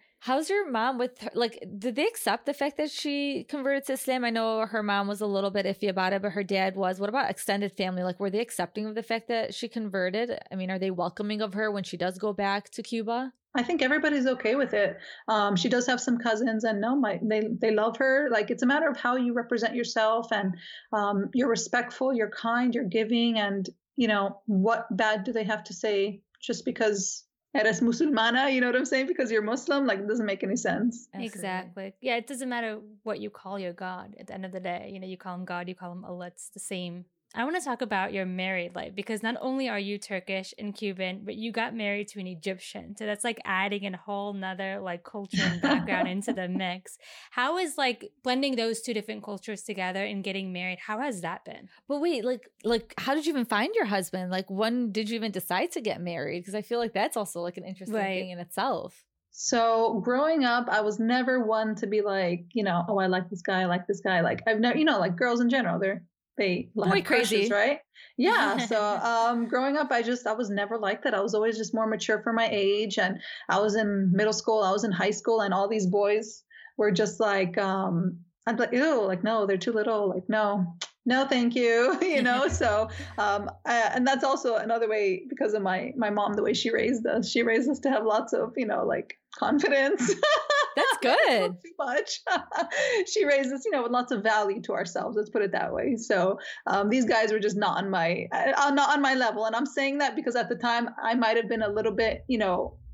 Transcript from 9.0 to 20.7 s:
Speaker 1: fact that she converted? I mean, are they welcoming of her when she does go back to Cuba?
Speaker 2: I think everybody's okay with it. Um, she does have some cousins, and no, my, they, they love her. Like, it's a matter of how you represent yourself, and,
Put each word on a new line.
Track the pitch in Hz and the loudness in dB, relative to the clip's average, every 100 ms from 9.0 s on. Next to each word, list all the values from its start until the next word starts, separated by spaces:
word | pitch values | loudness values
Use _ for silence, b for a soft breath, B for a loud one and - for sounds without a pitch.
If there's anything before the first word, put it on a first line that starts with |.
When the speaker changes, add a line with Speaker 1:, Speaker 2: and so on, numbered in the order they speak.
Speaker 1:
fact | 226 226 226 | -4 -4 -2
that | 233 220 | -2 -2
she | - 233 | -6 -8
converted? | 233 214 190 185 208 240 - - | -6 -4 -2 0 0 -2 -4 -8
I | 190 | -6
mean, | 185 | -4
are | 190 | -2
they | 190 | -2
welcoming | 180 175 175 208 214 | 0 -2 -2 -4 -2
of | 214 196 | -4 -2
her | 214 | -2
when | 202 | -2
she | 185 180 | -4 -4
does | 175 185 | -4 -2
go | 214 | -4
back | 202 196 202 - | 0 0 0 -4
to | - | -10
Cuba? | - 233 214 233 262 - _ | -6 -4 -2 -4 -4 -10 _
Speaker 2:
I | 262 | -4
think | 247 339 | 0 2
everybody's | 254 294 302 294 254 | 2 4 2 2 2
okay | 254 214 269 | 2 2 2
with | 254 | 2
it. | 208 196 - B B B | 2 2 0 B B B
Um, | 214 202 185 | 2 2 2
she | 240 | 2
does | 240 247 | 2 2
have | 247 | 0
some | 254 233 | 2 0
cousins, | 233 220 247 220 | 2 2 2 0
and | 226 202 | 0 0
no, | 226 277 | 0 2
my, | 220 175 | 0 0
they, | 214 214 - - | 0 0 0 0
they | 226 | 2
love | 214 220 226 | 4 2 2
her. | 262 262 294 | 2 4 2
Like, | 220 208 | 0 0
it's | 247 | 0
a | 254 | 2
matter | 294 320 | 4 2
of | 262 | 0
how | 247 254 | 0 2
you | 240 | 0
represent | 240 233 233 226 233 | 0 -2 0 0 -2
yourself, | 233 233 220 226 226 | -2 2 2 2 0
and, | 208 190 175 B | 0 0 -4 B